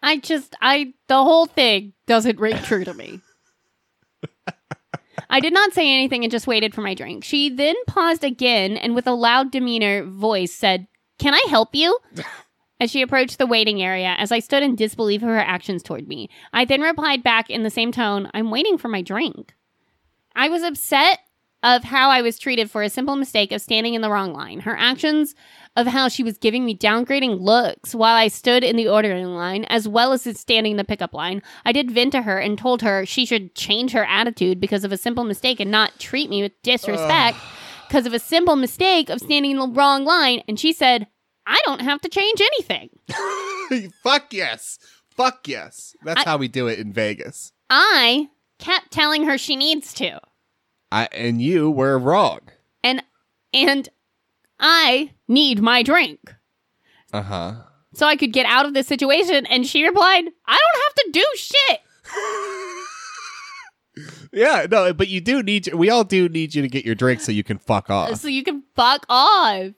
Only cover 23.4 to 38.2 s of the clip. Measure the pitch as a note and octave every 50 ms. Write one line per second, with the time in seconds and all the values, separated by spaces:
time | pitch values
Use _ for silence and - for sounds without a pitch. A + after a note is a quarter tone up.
23.4 | G#3 F#3+ G#3+ G#3+ - - A#3+ A3 A3 A#3 A#3 A3+ A3 G#3+ G#3 G3+ G3 F#3 D#3 C3+
24.4 | C#3+ G#2+ F2 D#3+ - G#3+ A#3 - - A#3+ C4 C4 - D#4 D4+ D#4 D4+ D4 - _
25.4 | _ _ _ - - - _ - A#3+ B3 B3 C4+ C4+ B3+ - - C4 A3+ G#3 -
26.4 | - A3 G#3+ B3 B3+ A#3+ A3 F#3 - G#3 G#3+ A3+ B3 A#3 C4+ C#4 C4 B3+ G#3+ F#3
27.4 | F3+ G3 A3 A#3+ A#3+ F#3+ - _ _ - - A#3 A3 A3+ A#3 A3+ A3+ A3 - -
28.4 | - B3 A#3+ B3+ B3 - A3+ A#3 A3+ A3 G3 G#3+ G#3+ G#3+ F#3+ F3+ F#3 F3+ F3+ E3+
29.4 | F3 F3+ F#3 G3+ A3 - - A#3 G#3 G#3+ G#3 A#3 A#3+ C4 C4+ B3+ - A#3+ A3 -
30.4 | - - A#3+ A3+ A3 G#3+ G#3 G#3 G3 - A3 G3+ F#3 E3 - D3 D3+ F3 F#3 G3+
31.4 | - - - - - - A#3+ C#4 D4 B3 A#3 A#3 B3 C4+ C#4 C4+ A#3+ G#3+ F#3+ F#3+
32.4 | - G3+ G#3 G#3 G#3+ B3+ B3 A#3+ A3+ A3 G3 G3 F#3+ F#3+ - - B3+ A3+ A#3+ A3
33.4 | G3 F3 _ - - - G#3 G#3+ B3 B3+ A3+ B3 G#3 - F#3+ G3+ A3+ A#3+ A3+ -
34.4 | F3+ F3+ F#3 F3+ F#3 G3 - G3+ F#3+ G3 G3 F#3+ - B3 A#3+ A#3+ A#3+ A3 G3+ -
35.4 | - B3+ B3+ - G#3 F#3+ G#3 G#3+ A3 - - _ - - - C4 D4+ - - G3+
36.4 | G3+ G3+ _ _ _ - B3 B3 - G#3+ G#3 G3+ D#3+ D#3 D#4 E4 B3+ A#3 A#3 -
37.4 | - - - - - - - - - - - D4 A#3+ B3 A3+ A#3